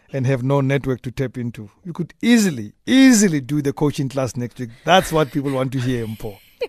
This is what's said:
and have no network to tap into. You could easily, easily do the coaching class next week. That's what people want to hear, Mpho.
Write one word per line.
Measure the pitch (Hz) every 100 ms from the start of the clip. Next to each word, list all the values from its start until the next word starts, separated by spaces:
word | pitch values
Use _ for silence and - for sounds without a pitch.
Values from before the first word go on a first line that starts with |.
| _
and | 135 127
have | 135
no | 131 143
network | 135 139 131 123
to | 127
tap | 113 127 127
into. | 120 113 104 _
You | 180
could | 165 165 _
easily, | 226 240 196 131 104 -
easily | - 254 269 226 202 151
do | 123 147
the | 139
coaching | - 147 - 135
class | 131 127 123
next | 120 -
week. | 120 117
That's | - 185 -
what | 160 143
people | 151 139
want | 131 131
to | 131
hear, | 123 123 110
Mpho. | 110 110 101 _ -